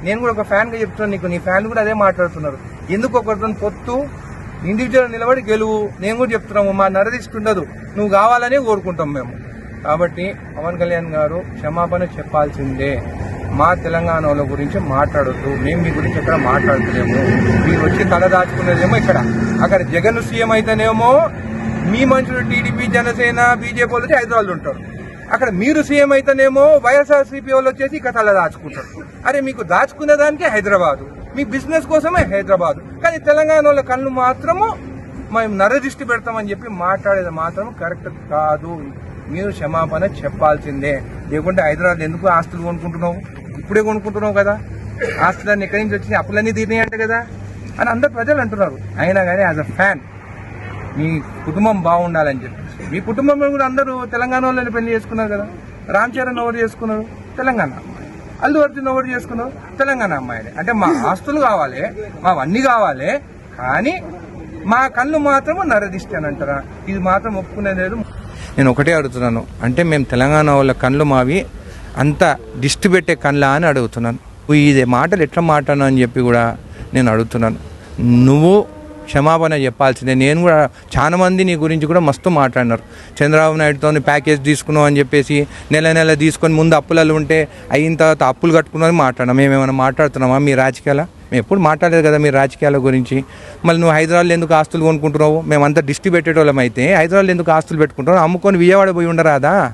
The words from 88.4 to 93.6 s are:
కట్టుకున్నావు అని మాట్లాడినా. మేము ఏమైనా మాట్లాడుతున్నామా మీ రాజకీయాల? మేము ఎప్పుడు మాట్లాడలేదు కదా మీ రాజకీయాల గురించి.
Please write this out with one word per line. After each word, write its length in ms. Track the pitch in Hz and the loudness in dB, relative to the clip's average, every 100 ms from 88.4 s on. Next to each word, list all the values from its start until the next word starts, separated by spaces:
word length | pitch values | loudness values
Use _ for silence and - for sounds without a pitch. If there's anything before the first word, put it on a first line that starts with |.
| 170 160 | 4 4
కట్టుకున్నావు 340 | 156 160 165 | 2 0 2
అని 60 | 170 | 4
మాట్లాడినా. 320 | 135 123 127 127 | 2 2 2 4
మేము 140 | 139 135 | 4 4
ఏమైనా 180 | 135 135 | 2 2
మాట్లాడుతున్నామా 540 | 131 127 151 131 131 131 143 | 0 2 0 2 2 2 4
మీ 60 | 131 | 4
రాజకీయాల? 400 | 131 131 - 139 170 - - | 2 0 -2 0 -2 -8 -4
మేము 100 | 127 | -2
ఎప్పుడు 160 | 107 196 156 | 0 2 4
మాట్లాడలేదు 360 | 151 175 165 151 | 4 4 4 4
కదా 100 | 151 147 | 4 4
మీ 40 | 135 | 2
రాజకీయాల 360 | 135 - 147 139 131 | 0 2 2 2 2
గురించి. 280 | 131 120 135 135 - - - | 2 0 -2 -4 -14 -20 -2